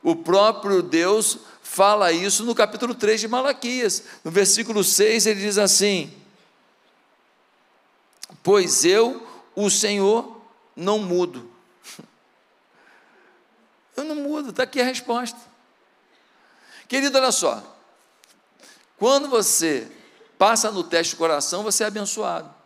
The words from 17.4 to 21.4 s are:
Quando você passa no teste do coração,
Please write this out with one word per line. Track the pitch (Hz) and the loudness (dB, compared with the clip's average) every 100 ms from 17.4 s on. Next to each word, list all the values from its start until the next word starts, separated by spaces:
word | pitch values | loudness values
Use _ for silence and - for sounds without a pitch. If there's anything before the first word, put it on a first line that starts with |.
| 151 113 - - _ _ _ _ _ _ _ _ - - _ _ | -2 -2 -10 -20 _ _ _ _ _ _ _ _ -20 -20 _ _
Quando | 226 277 285 | 2 2 2
você | 240 190 - 165 135 110 - - _ - _ | 0 2 0 0 -2 -6 -18 -20 _ -20 _
passa | 196 226 233 | 2 2 -2
no | 202 | -4
teste | 170 165 165 | -2 -2 -2
do | - | -2
coração, | 165 147 | -2 -2